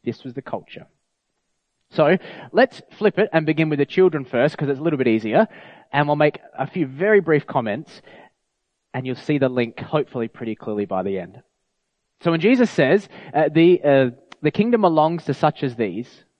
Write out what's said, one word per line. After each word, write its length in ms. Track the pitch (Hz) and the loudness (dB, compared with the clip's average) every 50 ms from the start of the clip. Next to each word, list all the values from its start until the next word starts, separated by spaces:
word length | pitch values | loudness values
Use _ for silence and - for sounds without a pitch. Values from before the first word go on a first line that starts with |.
This 220 | _ 123 117 - _ | _ -10 -10 -10 _
was 80 | 135 | -14
the 100 | 120 139 | -14 -14
culture. 440 | - - - 101 - _ - - - _ _ _ _ _ _ _ _ _ _ _ _ _ _ _ _ _ _ _ _ _ | -12 -10 -12 -12 -12 _ -20 -20 -20 _ _ _ _ _ _ _ _ _ _ _ _ _ _ _ _ _ _ _ _ _
So 260 | - - 156 147 185 185 - - - - - - | -2 0 2 4 2 0 -2 -12 -20 -20 -20 -4
let's 300 | - 196 262 262 - - - _ | 0 0 0 0 0 -20 -20 _
flip 280 | - - 208 208 - - | -10 -2 -2 0 0 0
it 100 | 214 - | -2 0
and 120 | - 160 156 | 0 -2 0
begin 240 | 151 156 147 160 156 | 0 -2 0 0 -2
with 100 | 151 139 | 0 -2
the 80 | 139 | -4
children 380 | - - - 185 180 156 147 131 | -2 2 2 2 2 2 -2 -10
first, 320 | - - 120 127 151 - | -4 -2 0 0 0 0
'cause 140 | - 151 139 | -4 -4 -4
it's 100 | 139 131 | -4 -4
a 20 | |
little 140 | 151 170 151 | -2 -4 -2
bit 100 | 131 127 | 0 0
easier. 420 | 120 110 113 110 107 113 170 220 - - - - - - - _ _ | 0 0 0 -2 0 2 2 2 0 -4 -20 -20 -20 -20 -20 _ _
And 160 | - 143 147 147 | -2 -2 0 0
we'll 80 | 147 | 0
make 240 | 147 151 151 - - _ - _ - | 0 0 0 -2 -4 _ -18 _ -10
a 80 | 135 | -10
few 200 | 139 - 185 156 | -8 -4 -6 -6
very 340 | 131 131 139 185 208 214 202 | -6 -4 -4 0 2 2 2
brief 260 | 170 165 156 143 - | 4 2 0 0 0
comments, 540 | - - 139 117 107 101 110 110 _ - - _ - - - - _ _ _ _ _ _ _ _ _ _ _ _ _ - | -2 -6 -4 -4 -4 -6 -6 -8 _ -20 -20 _ -20 -20 -20 -20 _ _ _ _ _ _ _ _ _ _ _ _ _ -12
and 120 | 131 127 | -10 -8
you'll 100 | 131 123 | -8 -10
see 200 | - - - 151 | -8 -4 -2 0
the 140 | 143 135 131 | 2 2 2
link 280 | 127 127 120 117 - - | 2 0 -2 -2 -4 -14
hopefully 500 | 120 - - 151 135 _ - 127 113 110 | -10 -4 -2 -2 -2 _ -6 -8 -8 -8
pretty 260 | _ - 120 113 107 | _ -10 -10 -10 -8
clearly 320 | _ - 117 107 104 101 | _ -8 -8 -4 -4 -4
by 160 | 90 98 92 | -4 -4 -4
the 160 | 92 98 98 95 | -4 -4 -6 -6
end. 240 | 87 90 101 113 _ _ _ _ _ _ _ _ _ _ _ _ _ _ _ _ | -8 -12 -18 -20 _ _ _ _ _ _ _ _ _ _ _ _ _ _ _ _
So 80 | - 170 | -2 -2
when 100 | 165 165 | 0 2
Jesus 300 | 156 220 262 247 247 - | 2 2 4 4 2 0
says, 360 | - - 147 131 175 208 - - - - - - - | 2 0 2 4 2 0 0 -6 -20 -20 -20 -4 -2
uh, 160 | 147 156 147 | 0 0 2
the, 320 | 151 160 165 180 180 - - | 4 4 6 6 4 4 4
uh, 260 | 147 139 135 131 123 120 _ _ _ - _ | 2 4 4 2 0 -2 _ _ _ -20 _
"The 100 | - 151 | -4 -2
kingdom 300 | - - 208 240 240 220 | 0 0 0 2 2 2
belongs 460 | 202 156 160 156 151 160 170 165 - | 2 2 2 2 2 0 -2 -4 -6
to 80 | - 139 | -6 -4
such 280 | - - 151 - - | -2 -2 -2 -2 -2
as 140 | 151 135 117 | -8 -8 -4
these" 480 | 117 113 98 85 104 123 - _ _ _ _ _ | -4 -6 -4 -4 -10 -12 -12 _ _ _ _ _